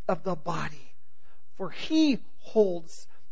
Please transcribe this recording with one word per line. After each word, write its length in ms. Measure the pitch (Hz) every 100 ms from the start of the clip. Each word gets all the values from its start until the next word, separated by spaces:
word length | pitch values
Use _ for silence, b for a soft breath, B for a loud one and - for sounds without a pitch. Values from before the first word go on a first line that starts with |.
| -
of 160 | 185
the 100 | 190
body. 600 | 170 - 160 147 - - - - - - - - -
For 140 | 185
he 480 | - - 311 302 233 - -
holds 680 | - 226 202 175 165 - - - -